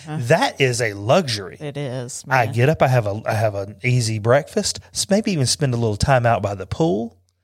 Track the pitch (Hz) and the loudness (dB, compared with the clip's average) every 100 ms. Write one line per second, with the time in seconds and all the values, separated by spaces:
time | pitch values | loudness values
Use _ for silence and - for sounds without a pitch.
0 | 147 156 120 165 254 - 135 120 117 101 | -10 -6 2 2 2 2 0 2 -2 -2
1 | 104 160 156 107 92 - 151 139 143 127 | 2 2 2 -4 -8 -12 -10 -8 -8 -8
2 | 123 - - 131 113 107 127 156 147 127 | -10 -12 0 2 2 2 2 4 4 2
3 | 104 104 120 110 110 101 98 107 123 123 | 0 -4 -2 0 0 -2 -8 -6 0 0
4 | 113 110 107 131 156 - 196 - - - | 0 -2 2 2 2 -4 -4 -6 -10 -8
5 | - 196 220 175 123 - 143 120 117 104 | 0 0 0 0 0 0 0 0 -2 0
6 | - 135 120 92 101 101 95 - 160 196 | 2 2 4 2 -2 -6 -8 0 0 0
7 | 233 - _ _ | -4 -10 _ _